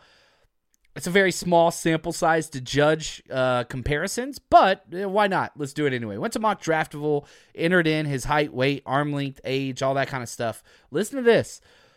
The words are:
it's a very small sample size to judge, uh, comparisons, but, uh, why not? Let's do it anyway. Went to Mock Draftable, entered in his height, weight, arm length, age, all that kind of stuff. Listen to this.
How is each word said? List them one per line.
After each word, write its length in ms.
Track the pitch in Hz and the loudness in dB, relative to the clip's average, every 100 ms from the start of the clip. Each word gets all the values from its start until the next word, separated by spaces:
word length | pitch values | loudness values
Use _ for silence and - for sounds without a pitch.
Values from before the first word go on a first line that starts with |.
| _ _ _ _ _ _ _ _ _ 147 | _ _ _ _ _ _ _ _ _ -10
it's 100 | 175 | 0
a 60 | |
very 200 | 190 190 | 2 2
small 380 | - 170 170 170 | 0 2 4 4
sample 420 | - 170 160 170 | 2 0 0 -2
size 380 | - 165 165 156 | 0 2 2 -2
to 100 | 135 | -8
judge, 600 | 127 135 147 160 151 - - | -4 2 4 2 -2 -12 -8
uh, 360 | 131 127 123 120 | -2 0 0 -2
comparisons, 720 | 135 127 147 196 - 269 269 | -6 -4 -4 -4 -6 -8 -10
but, 460 | - 349 208 190 - | 4 6 6 2 -6
uh, 160 | 175 202 | -8 -2
why 200 | 196 202 | 0 2
not? 240 | 170 113 - | 0 -2 -6
Let's 180 | 143 | -8
do 120 | 151 143 | -2 -2
it 80 | |
anyway. 240 | 127 113 101 | -2 -4 -6
Went 160 | 214 | -6
to 60 | 240 | -2
Mock 240 | 214 196 | -2 -2
Draftable, 640 | - 156 160 147 151 143 - - _ | -2 -2 -2 -4 -2 -2 -4 -18 _
entered 320 | - 165 185 160 | -4 2 4 4
in 220 | 156 151 | 0 -2
his 160 | 135 | -4
height, 280 | 127 151 151 | 0 0 0
weight, 300 | 123 135 139 - | 0 0 -2 -2
arm 260 | 135 147 | -2 -2
length, 280 | 143 139 - | -4 -6 -8
age, 400 | 120 135 135 127 | -6 -4 -4 -2
all 100 | 135 | -2
that 140 | 139 131 | 0 -2
kind 160 | 131 | -6
of 60 | 117 | -10
stuff. 340 | - 117 - _ _ _ | -6 -6 -6 _ _ _
Listen 280 | 147 220 277 | -4 -4 0
to 40 | |
this. 400 | 233 196 117 - _ _ _ | 4 4 2 -8 _ _ _